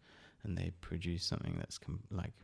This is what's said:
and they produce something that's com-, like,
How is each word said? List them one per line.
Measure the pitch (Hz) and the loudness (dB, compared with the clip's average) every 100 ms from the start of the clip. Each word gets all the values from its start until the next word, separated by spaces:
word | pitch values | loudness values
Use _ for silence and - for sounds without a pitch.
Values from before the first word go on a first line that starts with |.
| - - - - | -20 -20 -20 -6
and | 110 87 | 0 2
they | 87 85 | 2 0
produce | - 82 87 85 - | -2 0 2 2 2
something | - - 85 | 2 2 0
that's | - - | -2 -4
com-, | - 135 - | -4 -4 -2
like, | 92 82 - | -2 -2 -6